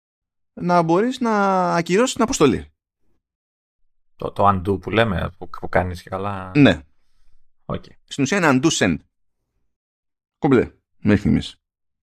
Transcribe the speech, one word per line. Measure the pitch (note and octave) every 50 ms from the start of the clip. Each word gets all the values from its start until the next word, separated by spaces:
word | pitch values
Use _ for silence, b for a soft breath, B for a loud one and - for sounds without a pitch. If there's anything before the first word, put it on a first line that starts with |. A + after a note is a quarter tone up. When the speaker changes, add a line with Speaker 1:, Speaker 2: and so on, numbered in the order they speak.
| _ _ _ _ _ _ _ _ _ _ -
Speaker 1:
να | - E3 F3 F3 F3
μπορείς | E3 D#3+ E3 F#3 A3 B3+ B3+ -
να | A#3+ A3+ G#3+ G3+ G3+ G3 F#3+ F#3 F3+ F3 E3+
ακυρώσεις | E3+ E3+ F3 F3 G3+ B3 B3+ -
την | - A#3
αποστολή. | - - - D#3 C3+ F#2 D2+ C#2+ - _ _ _ _ _ _ _ _ _ _ _ _ _ _ _ _ _ _ _ _ _ _ _ _ _ _ _ _ _
Speaker 2:
Το, | - - E2
το | - - G2+ G2+
undo | G2 F#2 E2+ G2+ G2 F#2
που | - F#2+
λέμε, | F#2 A2 A#2 A2 F2+ E2 D#2+ F2 -
που, | - F2+ -
που | - - - F2+
κάνεις | - F#2 F2+ F#2 F2 F2
και | - -
καλά. | A2 A2 G2 G2+ G2+ F#2+ F#2 F#2 -
Speaker 1:
Ναι. | D3 C#3+ A2 E2+ - - _ _ _ _ _ _ _ - - - - - - _ _ _
Speaker 2:
Οκ. | - - - - - - - _
Speaker 1:
Στην | - - - C3+
ουσία | C3 G3
είναι | G3+ E3+ D3+ B2+ C3
undo | C#3 E3
send. | C#3 - C3 F#2 D#2 C#2 _ _ _ _ _ _ _ _ _ _ _ _ _ _ _ _ _ _ _ _ _ _ _ _ _ _ _
Κομπλέ, | - - - C3+ A2 E2 - - _ _ _ _
μέχρι | _ - G#2 G#2 G#2+
στιγμής. | - - - E2+ - - - _ _ _ _ _ _ _ _ _